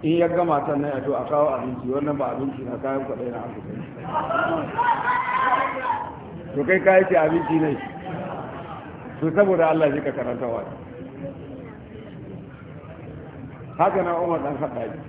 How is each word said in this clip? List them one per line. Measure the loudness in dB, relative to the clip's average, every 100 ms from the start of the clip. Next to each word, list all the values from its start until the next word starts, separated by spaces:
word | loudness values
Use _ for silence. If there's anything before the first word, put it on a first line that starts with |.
In | 4 4
ya | 4
gama | 4 4 4 2
sannan | 0 0 -2
ya |
to | 0
a | 0 2
kawo | 4 4
abinci, | 2 -2 -4 -2
wannan | -2 0 0
ba | 0
abinci | -2 -4 -4
na | -6 -4
kayan | -2 -2 -4
kwaɗayi | -4 -4
na | -6
aka | -8 -10
kai. | -10 -10 -10 -10 -4 -4 0 0 2 0 -2 0 2 2 2 0 0 0 2 2 2 -2 -2 -2 -4 -10 -12 -12 -6 -2
To |
kai | 4 4
ka | 8 8 8
ce | 6
abinci | 6 4 4 4
ne. | 4 0 -4 -10 -8 -8 -6 -8 -10 -10 -10 -12 -12 -12 -12 -2
To | 0 6
saboda | 6 8 6
Allah | 6 4
shi | 4
ka | 0
karanta | -2 -2 -2 -2
wa. | -2 -6 -10 -12 -12 -14 -10 -10 -10 -12 -12 -14 -14 -16 -14 -14 -14 -14 -14 -14 -16 -16 -16 -16 -16 -14 -14 -14 -14 -14 -14 -14 2
Haka | 2 4
na | 0 0
Umar | 0 0
ɗan | -2 -2
Khattabi. | -4 -4 -6 -8